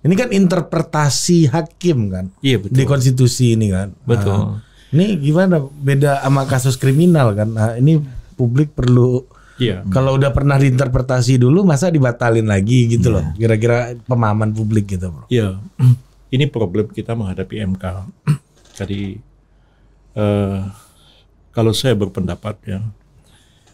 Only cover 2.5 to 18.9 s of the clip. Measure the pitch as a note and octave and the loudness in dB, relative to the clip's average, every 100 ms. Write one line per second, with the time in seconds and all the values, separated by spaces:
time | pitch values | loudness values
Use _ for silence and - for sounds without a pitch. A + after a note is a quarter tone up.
2.5 | A#2+ F#2+ C3 C3 C#3 B2+ B2+ B2 - B2 | -2 0 0 2 2 2 2 0 2 2
3.5 | A2+ G#2+ F#2 G2 - - A#2+ G2+ G2+ G#2+ | 2 0 0 -4 -10 -2 -2 0 0 -2
4.5 | G#2 - _ _ C#3 G3 F#3+ C#3 D#3 F#3+ | -6 -12 _ _ 0 0 0 0 2 2
5.5 | F3 C3+ D3 C#3 C#3 C#3+ C#3 C3 C#3 C3 | 2 -2 -6 -2 2 2 0 0 0 0
6.5 | C3 B2+ C3 C3+ C3+ F3+ E3 B2 G2+ G#2+ | 0 0 0 0 2 4 4 4 2 -2
7.5 | A2 A2 A#2 C3+ D#3+ C#3+ B2 - - B2+ | 0 -2 2 2 2 0 -12 -18 -4 -2
8.5 | B2 D3+ - B2 B2 B2 B2 - _ _ | 0 -2 -2 2 4 4 0 -4 _ _
9.5 | - B2 F#2 G2 G2 C3+ C3+ C#3 C3+ C#3 | -4 -4 -4 -2 0 2 2 2 2 2
10.5 | C#3 C#3 B2+ C3+ B2 B2+ B2+ A#2+ C3 B2 | 2 2 2 0 0 0 0 2 4 4
11.5 | D#3+ G3+ C#3 F3+ D#3+ B2+ - A#2+ A2+ A2 | 4 4 2 0 2 0 0 0 0 2
12.5 | G2+ G2 B2+ A#2+ A#2 A#2+ G#2+ D#2 E2 A2 | 0 2 2 2 2 2 0 -2 -2 0
13.5 | A2 A#2 A#2+ A#2+ A#2+ A2+ B2 A2 G#2 A2 | 2 2 0 -2 -10 -4 0 0 0 -2
14.5 | G#2+ A2 G#2+ G2+ F#2+ F2+ D#2 - B2 G#2 | -2 -2 0 -2 -6 -8 -12 -4 -2 -2
15.5 | F#2+ G#2 _ B2+ B2 - _ _ C3 D3 | -6 -14 _ 2 2 0 _ _ -2 -2
16.5 | B2 G#2 F#2+ G#2+ - G#2+ A#2 G2+ F2+ F#2 | -2 -4 -2 -4 -6 -8 -6 -6 -6 -8
17.5 | G#2+ G#2 F#2 F#2 F#2+ F#2+ - - D3 _ | -6 -6 -6 -6 -10 -14 -12 -4 -4 _
18.5 | _ _ - F#2 | _ _ -12 -8